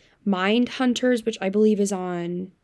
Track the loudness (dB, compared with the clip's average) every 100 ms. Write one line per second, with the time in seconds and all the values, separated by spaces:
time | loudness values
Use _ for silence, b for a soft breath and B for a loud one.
0 | b b -4 0 2 2 0 0 -2 0
1 | 2 0 -2 -6 -2 2 4 4 0 -2
2 | -4 -6 -6 -6 -10 -14